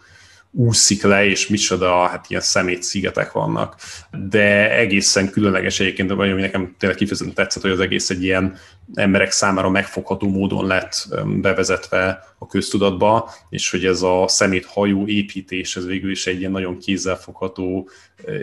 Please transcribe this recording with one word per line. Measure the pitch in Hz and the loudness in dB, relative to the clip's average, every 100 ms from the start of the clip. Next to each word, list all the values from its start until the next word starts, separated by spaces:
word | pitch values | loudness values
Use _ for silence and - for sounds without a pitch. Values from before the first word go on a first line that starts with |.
| _ - - - _ | _ -20 -20 -20 _
úszik | - 117 110 - 101 | 0 2 4 2 4
le, | 101 98 101 | 4 6 4
és | 92 - | 2 0
micsoda, | 104 - 92 90 90 87 | 0 0 0 2 4 2
hát | 87 - | 0 -6
ilyen | 92 | -4
szemétszigetek | - 101 92 90 - 101 92 - - | 0 0 0 -2 -4 -4 -2 -2 -2
vannak. | - 53 55 73 - - - - - 98 | -2 -2 -2 -4 -8 -18 -18 -14 -10 -2
De | 107 104 101 107 123 | 4 6 6 4 4
egészen | 110 98 - 98 98 | 2 2 2 2 2
különleges | 104 104 92 95 - | 2 2 2 0 0
egyébként, | 95 - 95 | 0 0 -2
vagy | 98 98 | 0 0
ami | 95 | 0
nekem | 95 95 92 - | -2 -2 -6 -2
tényleg | 98 - | -2 0
kifejezetten | 101 - - | 0 -2 -6
tetszett, | - 98 - | -2 -2 -2
hogy | 98 | -2
az | 92 | 0
egész | 92 101 - | 0 0 -2
egy | 92 | -2
ilyen | 92 92 95 - - - - | 0 2 0 -4 -20 -20 -16
emberek | - 101 98 95 | -2 2 4 2
számára | - 101 95 95 | 2 0 2 2
megfogható | 95 98 95 - 98 101 | 0 -2 -6 -6 -2 0
módon | 95 98 98 95 | 0 0 -2 0
lett, | 92 - - 101 | -2 -2 -8 -6
öm, | - 101 101 | -6 -2 0
bevezetve | 95 95 92 90 - 92 92 95 - _ | 0 0 0 -2 -2 0 0 -2 -10 _
a | - | -4
köztudatba, | 98 - 107 98 90 104 113 - - _ | -4 -2 0 0 2 2 2 0 -14 _
és | - - | -6 -4
hogy | 92 | -2
ez | 92 87 | 0 0
a | 92 90 95 | 2 2 2
szeméthajó | - 101 92 - 101 101 98 101 | 2 2 0 -4 -2 0 0 0
építés, | 104 101 98 92 92 87 92 | -2 -2 -8 -10 -8 -8 -8
ez | 90 | -6
végül | 95 95 | -6 -6
is | 95 92 | -4 -4
egy | 90 | -4
ilyen | 95 | -2
nagyon | 95 92 90 | -4 -4 -6
kézzelfogható, | - 92 92 90 - - 95 - 92 92 92 - _ _ | -4 -2 -2 -4 -8 -10 -8 -6 -4 -4 -6 -18 _ _
ö, | - - | -10 -6